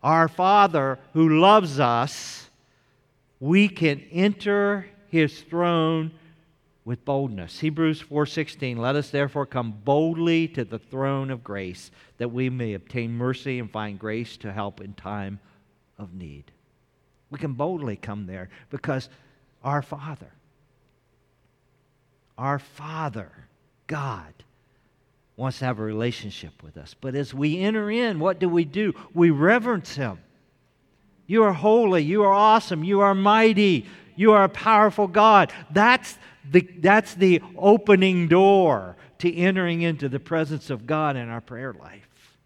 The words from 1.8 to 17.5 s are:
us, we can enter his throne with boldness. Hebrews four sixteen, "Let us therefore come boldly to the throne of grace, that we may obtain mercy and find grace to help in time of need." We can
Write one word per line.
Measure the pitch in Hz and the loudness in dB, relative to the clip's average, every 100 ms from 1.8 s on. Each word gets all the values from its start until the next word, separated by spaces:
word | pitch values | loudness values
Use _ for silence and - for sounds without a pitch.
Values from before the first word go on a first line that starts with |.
us, | 131 117 139 - - - - _ _ _ _ _ _ _ _ _ | 0 0 -2 -6 -14 -16 -20 _ _ _ _ _ _ _ _ _
we | 135 185 208 | 0 2 2
can | 196 165 143 - | 2 -2 -2 -8
enter | 170 196 202 208 202 202 202 185 _ _ | -2 -2 -2 -4 -2 0 -2 -8 _ _
his | 165 151 - | -2 -2 -4
throne | - 170 175 170 160 160 160 - _ _ _ _ _ _ - | -10 -2 0 0 0 -2 -6 -10 _ _ _ _ _ _ -12
with | 120 | -10
boldness. | - 139 139 101 85 - | -4 -4 -4 -8 -12 -6
Hebrews | 156 151 160 156 | -6 -2 -2 -2
four | - 147 147 | -6 -4 -4
sixteen, | - 156 - 131 120 | -4 -8 -8 -8 -4
"Let | 117 143 | -2 -4
us | 143 | -4
therefore | 143 139 147 139 | -4 -4 -4 -6
come | 139 117 | -6 -8
boldly | 107 104 143 160 165 170 165 165 | -8 -2 0 0 -2 0 0 -2
to | 160 | -6
the | 117 113 | -8 -10
throne | _ 131 135 139 135 | _ -6 -4 -4 -6
of | 127 | -10
grace, | 117 101 95 90 - _ _ _ | -10 -10 -10 -12 -20 _ _ _
that | 120 | -8
we | 120 131 | -4 -6
may | 127 117 | -4 -8
obtain | 98 _ 127 117 117 | -8 _ -8 -8 -6
mercy | 123 127 - 127 | -6 -6 -8 -10
and | 113 | -8
find | 107 104 98 | -8 -10 -10
grace | 110 110 117 - | -8 -8 -10 -14
to | 107 | -14
help | 98 101 - | -10 -10 -12
in | 101 | -18
time | 98 95 104 98 101 _ _ _ _ _ _ | -16 -12 -10 -10 -14 _ _ _ _ _ _
of | 101 | -20
need." | 90 85 71 71 _ _ _ _ _ _ _ _ | -16 -18 -18 -20 _ _ _ _ _ _ _ _
We | 143 | -12
can | 160 | -10